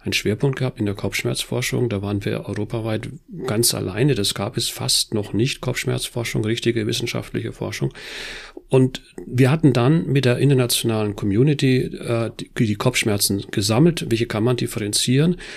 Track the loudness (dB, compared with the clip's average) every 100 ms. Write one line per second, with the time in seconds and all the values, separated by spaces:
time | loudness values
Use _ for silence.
0 | -4 -2 0 0 0 0 -4 -2 -2 -2
1 | -4 -2 -2 -4 -4 -2 -2 0 0 0
2 | -2 -2 -2 -4 -4 -6 -4 -4 -2 -4
3 | -6 -12 -14 -10 -4 0 0 0 -4 0
4 | 2 2 0 -2 -4 -4 -6 -4 -2 0
5 | 0 -2 -2 0 0 -2 -6 -4 -2 -4
6 | -4 -6 -4 -2 -2 -2 0 0 -2 -2
7 | -4 -6 -6 -6 -6 -6 -8 -4 -4 -6
8 | -14 -12 -12 -14 -16 -18 0 4 4 0
9 | -14 -16 -4 2 4 6 4 6 4 4
10 | 2 2 2 4 4 4 4 0 0 0
11 | 0 -2 0 4 4 4 4 2 0 -6
12 | -4 -2 -2 -6 -8 0 0 2 0 2
13 | 0 2 0 0 -2 -2 0 4 4 4
14 | 0 0 0 0 0 0 -2 -4 -2 -2
15 | 2 4 4 0 -4